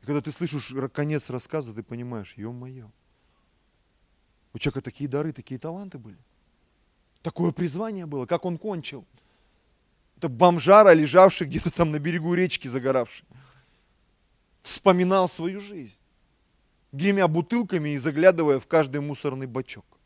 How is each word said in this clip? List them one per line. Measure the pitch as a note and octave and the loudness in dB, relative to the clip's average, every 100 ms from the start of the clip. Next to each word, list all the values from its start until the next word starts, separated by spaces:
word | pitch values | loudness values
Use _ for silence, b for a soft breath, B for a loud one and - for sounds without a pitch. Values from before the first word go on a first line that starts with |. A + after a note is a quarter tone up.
И | - | -4
когда | D3 | -4
ты | D#3 | -4
слышишь | C#3+ F3 D3 - | -8 -6 -6 -10
ра-, | C3 C3 | -8 -8
конец | - D3 D3+ - | -6 -4 -4 -6
рассказа, | B2 - D#3+ B2+ | -10 -8 -8 -8
ты | G#2+ | -12
понимаешь, | G#2+ A#2+ B2 A#2+ G2 - | -12 -12 -10 -10 -12 -14
е-мое, | G#2+ B2 B2+ C3 A2 _ _ _ _ _ _ _ _ _ _ _ _ _ _ _ _ | -14 -12 -16 -18 -20 _ _ _ _ _ _ _ _ _ _ _ _ _ _ _ _
у | A2+ | -8
человека | D3+ C3+ | -6 -6
такие | B2+ - C#3+ | -12 -10 -6
дары, | C3+ D#3+ | -6 -6
такие | D3 - C3 | -10 -14 -14
таланты | D#3+ F3 G3+ D3+ | -12 -14 -14 -18
были. | G#2+ G2 _ _ _ _ _ _ _ _ _ _ | -20 -20 _ _ _ _ _ _ _ _ _ _
Такое | - - F3 | -12 -2 -2
призвание | - E3+ D3 A3 G3+ E3+ | -2 -6 -4 -8 -8 -8
было, | C#3+ B2 | -8 -4
как | E3+ | -4
он | F#3 E3+ | -4 -6
кончил. | G#3+ F#3 D3 C#3 G2+ _ _ _ _ _ _ _ _ _ _ _ | -6 -8 -10 -16 -20 _ _ _ _ _ _ _ _ _ _ _
Это | E3 | -8
бомжара, | A#2+ F3+ F3 C#3+ G3+ G#3 | 4 4 4 8 8 10
лежавший | E3 D3+ E3 F#3 - D3+ | 8 8 8 6 6 -6
где-то | - - | -4 -6
там | - E3 | -2 -2
на | D3+ | 0
берегу | D3 E3+ D#3+ | -4 -4 -2
речки, | F3 F#3 - C3+ | 0 0 -2 -6
загоравший. | B2+ B2+ C3 A#2 - _ b b b b b b _ _ _ _ _ _ _ | -6 -2 -2 -2 -10 _ b b b b b b _ _ _ _ _ _ _
Вспоминал | - - - F3+ F3+ F#3+ F3+ | -4 0 4 4 2 2 0
свою | - E3 F#3+ | -2 -8 -8
жизнь, | G3+ G3+ A#2+ - _ _ _ _ _ _ _ _ _ | -14 -16 -18 -20 _ _ _ _ _ _ _ _ _
гремя | C#3 F#3 G3 - | -4 0 2 2
бутылками | D#3 E3+ A#3+ G#3+ F3+ D3+ | 2 0 -2 -2 -4 -4
и | C#3+ | -4
заглядывая | C3+ D3 F3+ E3+ D#3 C3+ | -4 4 6 6 2 2
в | - | 2
каждый | E3 C#3+ C#3+ | 2 2 -2
мусорный | D3 C#3+ D3 C3+ C3 | -6 -6 -6 -6 -8
бачок. | A#2+ C3 - - _ | -8 -8 -14 -20 _